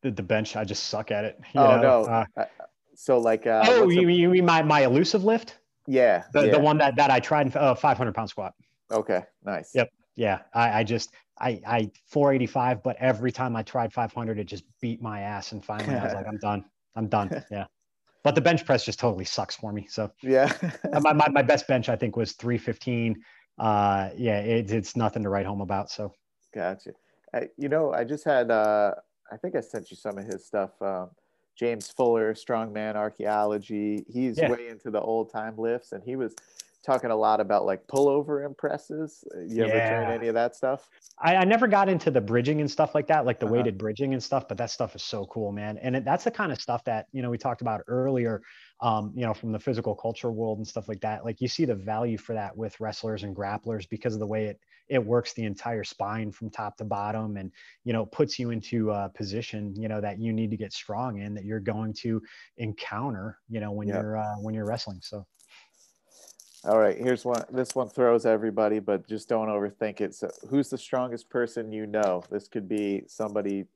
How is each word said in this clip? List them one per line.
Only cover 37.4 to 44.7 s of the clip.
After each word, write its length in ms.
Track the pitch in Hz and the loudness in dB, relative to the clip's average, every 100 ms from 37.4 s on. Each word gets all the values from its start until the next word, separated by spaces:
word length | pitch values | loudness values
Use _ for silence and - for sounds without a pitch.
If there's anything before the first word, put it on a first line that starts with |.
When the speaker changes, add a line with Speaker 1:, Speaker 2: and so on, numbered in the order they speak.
| 101 104 98 | 2 2 2
Speaker 2:
like, 220 | 95 _ | -4 _
pullover 580 | 135 143 139 147 147 143 | 2 4 4 0 -4 -6
and 120 | 139 | -6
presses. 680 | 147 147 - 156 156 - - 87 87 | -4 -4 -6 -8 -8 -12 -16 -14 -8
You 160 | 113 | 0
ever 140 | 110 110 | 2 2
Speaker 1:
Yeah. 120 | 113 113 113 | 2 0 -2
Speaker 2:
train 140 | 117 | -2
any 80 | 117 | 0
of 60 | |
that 200 | 113 120 | 0 0
stuff? 360 | - 131 135 _ _ _ - | 0 -2 -2 _ _ _ 0
Speaker 1:
I, 200 | 160 185 | 4 6
I 60 | 185 | 6
never 200 | 226 240 | 6 6
got 220 | 196 190 | 4 4
into 240 | 180 165 | 4 4
the 80 | 127 | 2
bridging 400 | 101 120 123 151 | 2 2 2 2
and 100 | 147 | 0
stuff 240 | - 151 | 2 2
like 140 | 151 147 | 2 2
that, 180 | 156 123 | 2 2
like 140 | 117 | 0
the 60 | 110 | 0
Speaker 2:
Uh-huh. 100 | 117 | 2
Speaker 1:
weighted 220 | 120 98 | 2 -2
bridging 340 | 107 107 135 | -6 -4 -2
and 80 | 131 | -2
stuff, 280 | - 135 - | -2 -4 -4
but 80 | - | -6
that 120 | |
stuff 240 | 117 | -6